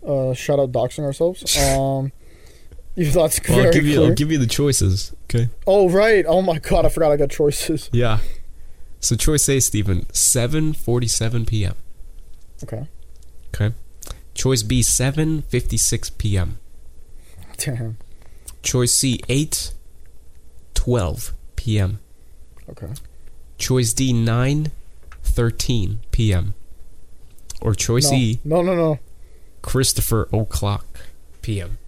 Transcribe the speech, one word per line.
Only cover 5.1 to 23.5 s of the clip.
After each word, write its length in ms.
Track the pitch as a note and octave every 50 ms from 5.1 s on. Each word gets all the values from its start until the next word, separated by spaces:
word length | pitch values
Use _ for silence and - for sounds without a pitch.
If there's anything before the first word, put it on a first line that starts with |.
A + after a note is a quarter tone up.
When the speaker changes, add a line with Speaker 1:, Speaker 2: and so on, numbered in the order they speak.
| - - -
Speaker 2:
okay? 240 | - - A#2+ A#2 A#2 - - -
Speaker 1:
Oh, 220 | - F#3+ G3+ G3 F3+
right. 360 | E3+ F#3+ G#3 A3+ A3 G3+ F3 -
Oh 140 | D#3+ F3+ F#3+
my 160 | F#3 E3 D#3
God, 260 | - - F#3+ F3+ D3+
I 60 | B2
forgot 200 | - - E3 D3+
I 60 | D3
got 140 | D3 D3 C#3
choices. 580 | - - D#3 D3 C#3 - - - D#3+ C#3+ - - -
Speaker 2:
Yeah. 260 | A#2+ A#2+ A#2 G#2+ G#2+ - - - - - - - - - - - - - - - -
So 160 | - - A#2
choice 320 | G#2+ - - D#3 C#3+ - -
A, 120 | C#3 C3+
Steven, 460 | - - - G#2 G#2 G2 G2 F2+ - - -
seven 640 | - - - - B2+ A#2 A#2+ D3+ D#3 D#3 D#3 D3+
forty-seven 720 | - - - A#2 B2 B2+ A2+ - - A2+ A2 A#2 A#2+ A2+
P 180 | - A2+ G#2+ G2
M. 100 | F#2+ - - - - - - - - - - - - - - - - - - -
Speaker 1:
Okay. 240 | - - G#2+ - D#3 - - - - - - - - - - - - -
Speaker 2:
Okay. 200 | - G#2 A2 A2+ - - - - - - - - - - - -
Choice 280 | - - C3 C3+ B2 G#2+
B, 200 | G#2+ B2+ B2 A2
seven 580 | - - - B2+ C3+ C#3 D3+ D#3 D#3 D#3+ D3+ C#3
fifty-six 680 | - - B2 A#2+ - - A2 - - - A2+ - -
P 260 | - - - G#2+ G2+
M. 220 | G2 F2+ - A2+ A2 - - - - - - - - - - - - - - - - - - -
Speaker 1:
Damn. 400 | - - - C3 A#2+ A#2+ A2+ A2 - - - - - - - - - - - - - -
Speaker 2:
Choice 300 | - - B2+ B2 A#2+ -
C, 260 | - - C3+ B2 A2+ - -
eight 440 | B2 C3+ D#3 D3+ - - - - - - - - - - - - - - - - - - - - - - - - -
twelve 580 | - - B2 B2 A#2+ A2 - - - - - - - - - -
P 220 | - - A2+ G#2+ G#2
M. 200 | G2 F#2+ G#2 G2+ - - - - - - - - - - - - - -
Speaker 1:
Okay. 180 | - - - - C3 C#3+ - - - - - - - - - -